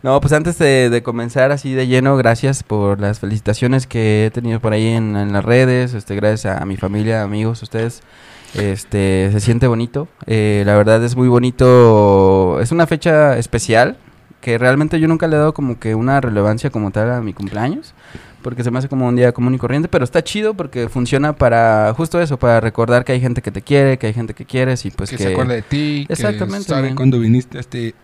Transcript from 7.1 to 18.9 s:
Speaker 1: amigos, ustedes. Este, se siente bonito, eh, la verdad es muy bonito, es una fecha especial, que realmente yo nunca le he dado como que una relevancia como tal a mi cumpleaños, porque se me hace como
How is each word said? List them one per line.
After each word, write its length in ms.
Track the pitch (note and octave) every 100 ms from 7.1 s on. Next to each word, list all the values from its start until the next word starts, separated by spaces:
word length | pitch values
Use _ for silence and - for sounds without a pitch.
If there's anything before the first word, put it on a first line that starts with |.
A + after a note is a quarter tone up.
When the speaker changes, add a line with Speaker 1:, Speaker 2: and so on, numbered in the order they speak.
| A2
Speaker 1:
amigos, 400 | G2+ G#2 A2 A#2
ustedes. 400 | A2 A2+ A2+ - _ - - - -
Este, 760 | - G2+ F#2+ - G#2 F#2+ F#2+ G2
se 80 | G#2
siente 260 | G#2+ A#2 B2+
bonito, 420 | A2+ A#2+ C#3 E3 _ -
eh, 340 | A2 G#2+ G#2 G2+
la 100 | G#2
verdad 280 | G#2 A2+
es 120 | A#2+ B2
muy 120 | B2+
bonito, 1300 | A#2+ B2 - B2+ B2 A#2 G#2+ G#2 G2 F#2+ F#2+ F#2 D2
es 100 | A#2+
una 140 | E3+ E3
fecha 520 | E3 F3 D3+ D3 A#2+
especial, 600 | A#2+ A#2 - A2+ C3+ C4 - _ _ -
que 180 | - A2+
realmente 400 | B2+ C#3 D3+ E3
yo 80 | D#3+
nunca 200 | D#3+ E3
le 80 | D3+
he 20 |
dado 160 | D3+ D#3
como 240 | C#3 A#2
que 160 | A2+ A2
una 260 | B2 C#3
relevancia 480 | B2+ G#2 G#2 A2+ -
como 220 | A#2 G#2
tal 180 | G#2 A2+
a 100 | B2
mi 120 | A2
cumpleaños, 640 | F2+ G2 G#2 B2 B3 - _ - - - -
porque 200 | B2 A#2+
se 60 | A#2+
me 80 | B2+
hace 100 |
como 200 | C3+